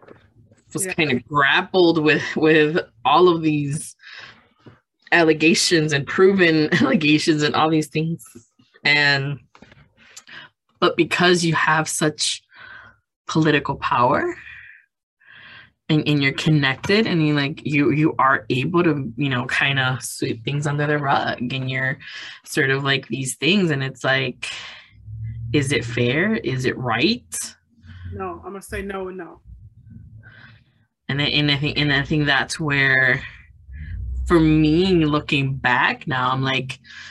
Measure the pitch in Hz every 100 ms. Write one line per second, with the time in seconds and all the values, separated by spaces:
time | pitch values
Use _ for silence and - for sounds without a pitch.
0 | - - _ _ _ _ _ 156 185 175
1 | 151 123 - 147 139 165 185 185 170 165
2 | 151 143 - - 156 156 151 165 - _
3 | 131 180 180 165 156 151 143 151 - -
4 | - - - - _ _ - - _ _
5 | _ 170 160 156 156 - - 165 156 143
6 | 139 - 190 196 170 156 151 175 269 226
7 | 151 151 - 151 151 - 156 160 151 156
8 | 160 165 - - - _ _ _ 143 147
9 | 143 139 143 143 - _ - - _ _
10 | _ - - - - _ _ _ 170 -
11 | 160 - 180 180 170 151 - 156 156 -
12 | 151 151 - - - - - - - _
13 | _ _ - 160 156 147 - - - 131
14 | 123 - 349 - - - - - _ _
15 | _ _ _ - - - - _ - 151
16 | 147 147 139 135 160 156 135 127 - 202
17 | 226 170 151 147 139 - 123 143 139 147
18 | 156 - 131 135 - 131 147 175 170 147
19 | 123 113 143 123 123 - 143 139 127 131
20 | - - 139 113 139 143 147 143 147 147
21 | 139 139 - - 123 131 131 131 131 135
22 | - - - - - 160 135 135 139 135
23 | - 135 131 - 143 202 170 139 135 117
24 | 135 135 131 - - - - - - -
25 | - - - - - 147 139 139 - 120
26 | 120 147 208 220 - 131 127 - 127 113
27 | 165 240 - - - - _ _ - -
28 | - - 190 339 370 196 - 208 196 190
29 | 185 185 165 175 - - - - - -
30 | - - - - - - _ _ _ _
31 | - 139 147 147 147 139 147 - 147 139
32 | 131 156 143 135 120 - 151 139 139 131
33 | 131 135 - - - - - - - -
34 | - - - 170 156 156 151 160 190 175
35 | 151 147 147 147 135 131 127 123 175 240
36 | - 131 127 131 135 131 131 - - -
37 | -